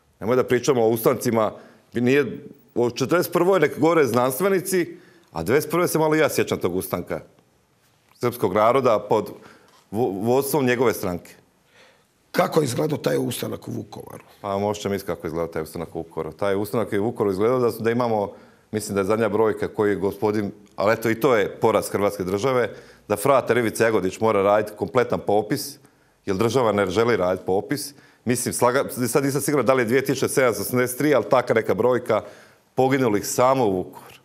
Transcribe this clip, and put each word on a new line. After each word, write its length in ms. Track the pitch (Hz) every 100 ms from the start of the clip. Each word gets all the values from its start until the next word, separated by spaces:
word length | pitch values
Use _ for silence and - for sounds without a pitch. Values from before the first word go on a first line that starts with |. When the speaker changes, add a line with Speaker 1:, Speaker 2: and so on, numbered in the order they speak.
| _ _
Speaker 1:
Nemoj 160 | 101 127
da 80 |
pričamo 380 | - 202 - 127
o 60 | 113
ustancima, 640 | 117 156 123 127 113 107 - - - _
nije, 460 | 117 123 139 123 87 - - _
o 160 | - 120
četrdeset 420 | - 127 170 170
prvoj 280 | 180 175 190
nek 180 | 147 -
govore 280 | 156 165 135
znanstvenici, 880 | 120 127 135 190 190 - 185 170 - - _ _
a 100 | -
devedeset 280 | 82 139 151
prve 180 | 170 175
se 100 | 160
malo 180 | 156 156
i 20 |
ja 100 | 143
sjećam 300 | - 104 98
tog 180 | 95 90
ustanka 440 | 92 90 87 80 - _ _ _ _ _ _ _ _ _
srpskog 340 | 123 117 104
naroda 520 | 98 110 127 123 107 -
pod 220 | 110 98 - - - _ _ _
vo-, 340 | 104 120 95
vodstvom 420 | 110 131 139 156 131
njegove 280 | 120 123
stranke. 400 | 98 95 90 - - _ _ _ _ - _ _ _ _
Speaker 2:
Kako 280 | - 180 -
je 40 |
izgledao 340 | 147 151 156 147
taj 180 | 143 143
ustanak 500 | 127 123 117 110 -
u 20 |
Vukovaru? 540 | 117 - - - - - -
Speaker 1:
Pa 180 | 101 98
možete 300 | 101 101 98
misliti 180 | 98 -
kako 200 | 85 85
je 20 |
izgledao 240 | 80 82
taj 100 | 82
ustanak 320 | 78 90 80
u 40 | 85
Vukovaru. 340 | 80 - 78
Taj 240 | - 101 98
ustanak 360 | 104 120 101
je 80 | 104
u 40 |
Vukovaru 280 | 110 117 104
izgledao 260 | 92 110 127
da, 120 | 120
da 200 | 101 110
imamo, 420 | 117 120 107 101 - - _ _
mislim 240 | 107 104
da 60 | 101
je 40 |
zadnja 240 | 95 110 110
brojka 400 | 104 110 104 92
koju 220 | - 104
je 60 | 98
gospodin, 560 | 98 95 107 107 101 - - -
ali 160 | 101
eto 180 | 113 117
i 100 | 113
to 160 | 143 117
je 140 | 92 -
poraz 280 | 113 104 90
Hrvatske 360 | 101 101 101
države, 460 | 87 101 127 127 117 - - - -
da 80 | 104
frate 380 | 143 135 -
Rivica 300 | 117 113 -
Jagodić 360 | 113 107 92 -
mora 220 | 110 104
raditi 300 | 98 104 107 -
kompletan 440 | 95 127 120 92 -
popis, 520 | 104 107 143 - - _ _ _ _ -
jer 100 | 95
država 360 | 113 135 113
ne 140 | 101 98
želi 300 | 90 117 107
raditi 300 | 90 95 -
popis. 480 | 95 - 139 - - - _
Mislim, 300 | - 123 -
slaga-, 540 | - 123 127 - - 123
sad 160 | 156
nisam 160 | 139 139
siguran 260 | - 143 117
da 80 |
li 80 | 131
je 40 | 113
dvije 180 | 131
tisuće 240 | 127 123 123
sedamsto 340 | - 131 101
osamdeset 360 | 98 127 123 -
tri, 160 | 147
ali 100 | 135 104
taka 240 | 131 -
neka 200 | 113 107
brojka 480 | 95 120 127 123 107 - - - _ _
poginulih 520 | - 131 135 127 104 -
samo 400 | - 127 135 113
u 100 | 92
Vukovaru. 400 | - - - -